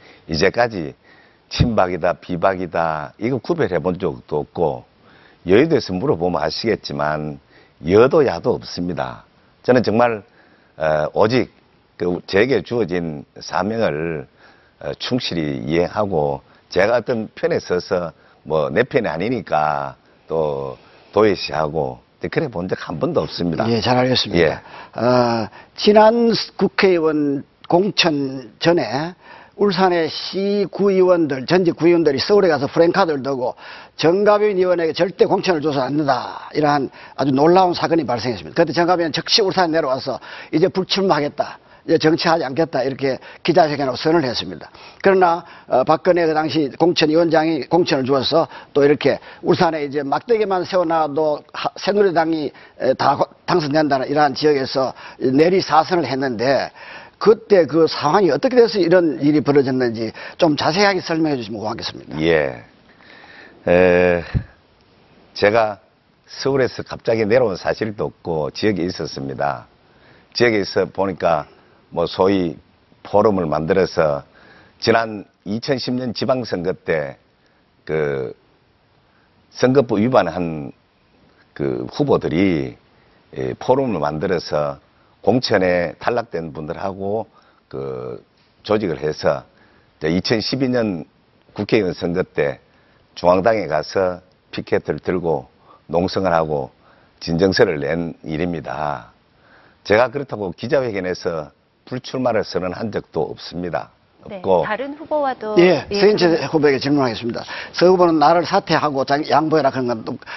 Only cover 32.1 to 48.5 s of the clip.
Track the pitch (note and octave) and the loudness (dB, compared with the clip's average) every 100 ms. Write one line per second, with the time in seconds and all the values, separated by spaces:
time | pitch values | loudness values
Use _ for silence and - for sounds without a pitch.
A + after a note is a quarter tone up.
32.1 | C3+ - G#3 F#3+ C#3+ C#3 E3 E3+ F3 F3+ | 0 2 4 4 2 0 2 2 4 0
33.1 | C#3+ C3 C3+ A#2+ - - - - - D3+ | -2 -4 -4 -6 -8 -14 -20 -18 -2 2
34.1 | F#3 G#3 G#3 G#3+ F#3 F3+ F3 E3 D3+ F#3 | 4 4 4 2 2 2 0 0 0 -2
35.1 | - F#3+ F#3 F#3+ E3 D3+ C#3 B2+ D3 C#3+ | 2 2 2 0 0 0 -2 -2 0 0
36.1 | B2 G#2 - - D#3+ D3 C#3+ B2+ - - | 0 -2 -12 -6 0 2 2 -2 -8 -14
37.1 | - C#3 C3+ D#3 F#3 F3+ E3 D3+ E3 B2 | -4 0 4 6 6 4 2 0 0 0
38.1 | A#2+ B2 G#2 D#2 - E3 D#3 E3+ E3+ E3 | -2 -4 -6 -4 0 0 2 2 0 0
39.1 | D3+ - - F#3+ F#3+ F3 D#3+ C#3+ C3 C#3+ | -4 0 0 2 0 0 0 0 -2 -4
40.1 | B2 - - - D#3+ F3+ - F#3 - F#3+ | -8 -10 -18 -4 0 2 0 -2 0 2
41.1 | D3+ C#3+ - F#2+ - _ - - E3 D#3 | 0 0 -4 -8 -10 _ -12 -2 2 4
42.1 | E3 F3 E3 C3+ C3+ D#3+ C3+ C3 B2+ C3+ | 2 2 0 0 -2 -2 -2 -4 -2 -4
43.1 | - - - - D3 C#3+ C#3+ C#3 A#2+ D#3+ | -4 -10 -6 0 4 2 0 -4 -2 0
44.1 | E3 C3 A2 F2 D#2+ - - - - G3 | 2 0 -4 -8 -12 -16 -20 -20 -2 2
45.1 | F#3+ F3+ E3+ - - - B2 C3 D#3 F#3 | 4 4 2 -6 -20 -2 0 2 2 2
46.1 | F3 E3 D#3 D#3+ C#3 C#3 - E3 E3 D#3 | 2 2 0 0 0 -2 0 0 2 2
47.1 | D#3 E3+ D#3+ D#3+ D#3+ - E3+ F3 C#3+ B2+ | 4 4 2 2 -2 0 0 2 0 0
48.1 | C#3 A#2+ D#3 D3 | 0 2 0 0